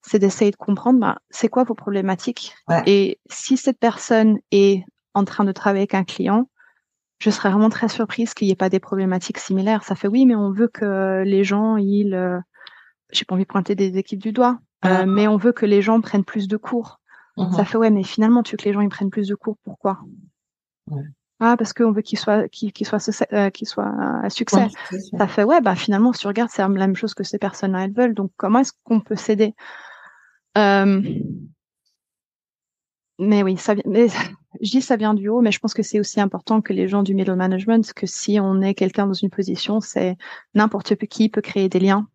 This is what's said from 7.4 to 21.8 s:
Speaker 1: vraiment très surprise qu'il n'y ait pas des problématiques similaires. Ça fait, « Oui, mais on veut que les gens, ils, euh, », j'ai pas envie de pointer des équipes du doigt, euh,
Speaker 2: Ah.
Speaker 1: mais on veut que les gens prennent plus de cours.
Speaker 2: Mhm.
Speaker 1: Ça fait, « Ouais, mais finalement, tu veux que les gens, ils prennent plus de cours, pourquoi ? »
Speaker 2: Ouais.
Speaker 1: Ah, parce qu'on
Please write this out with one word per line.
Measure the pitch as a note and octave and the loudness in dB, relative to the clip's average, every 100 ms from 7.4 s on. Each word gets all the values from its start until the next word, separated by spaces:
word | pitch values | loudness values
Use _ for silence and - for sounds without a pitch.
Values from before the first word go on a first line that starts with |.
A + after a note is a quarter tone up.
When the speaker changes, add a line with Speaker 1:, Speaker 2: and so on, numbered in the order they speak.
| G3+ | 0
Speaker 1:
vraiment | G3+ G#3+ | 4 2
très | - A3+ | 2 -4
surprise | - A3 - A3+ | -2 -6 -4 -6
qu'il | - G3+ | -2 -2
n'y | |
ait | F#3 | 0
pas | F#3+ | 0
des | F#3+ | -2
problématiques | - G3 F#3+ F3+ - - | -2 -2 -2 -2 -6 -12
similaires. | - F#3+ G3 A3 | -4 -2 0 -2
Ça | - F#3+ | -2 -4
fait, « | G3+ | 0
Oui, | A#3+ C4 | 4 4
mais | A3 | 4
on | G3+ | 0
veut | G3 A#3 | 0 -2
que | - G#3 F#3+ F#3+ F#3+ G3 | 0 -4 -2 -2 0 0
les | G3 | 2
gens, | G3 G3+ A3 A3 | 2 0 0 0
ils, | G3 G3+ G#3 F#3 | 2 0 0 -2
euh, », | F3+ F3+ - _ - - _ _ _ | -2 -4 -8 _ -20 -20 _ _ _
j'ai | - - | -8 -4
pas | F#3 | -4
envie | |
de | F#3+ | 0
pointer | G3 F3+ G3 | -2 -2 -2
des | G3 F#3 | 0 -2
équipes | F#3+ G3 | -6 -8
du | A3 | -6
doigt, | A3 B3 B3 _ _ F#3 | 2 2 0 _ _ 2
euh, | F#3 | 2
Speaker 2:
Ah. | F#3+ | 2
Speaker 1:
mais | G3 G#3+ | 2 4
on | G#3+ | 4
veut | A#3 | 2
que | A#3+ G#3 | 2 2
les | G3+ | 4
gens | G3+ A3+ | 4 2
prennent | A3 G3+ F#3 | 2 -2 -2
plus | A3 G3 | -4 -4
de | G#3+ | -4
cours. | - A#3+ A3 - _ - _ - | -4 -6 -6 -18 _ -20 _ -6
Speaker 2:
Mhm. | F3+ | -2
Speaker 1:
Ça | F3+ G3 | 0 2
fait, « | A3 | 2
Ouais, | A3+ | 4
mais | G3+ | 2
finalement, | F#3+ - A3 A#3+ | 0 0 4 4
tu | A3 | 2
veux | G#3 | -4
que | G#3 | -2
les | |
gens, | G3+ | 0
ils | G3+ | -2
prennent | - G3 | -2 -4
plus | G#3+ G3+ | -4 -4
de | G3+ | -4
cours, | - G#3 | -6 -10
pourquoi ? » | - F#3+ G3 F#3+ - - - _ _ _ _ _ - | -14 -6 -4 -4 -12 -20 -20 _ _ _ _ _ -10
Speaker 2:
Ouais. | D3 D3 - _ _ | -10 -10 -18 _ _
Speaker 1:
Ah, | A3+ A#3+ | 2 2
parce | A3+ | -2
qu'on | - | 0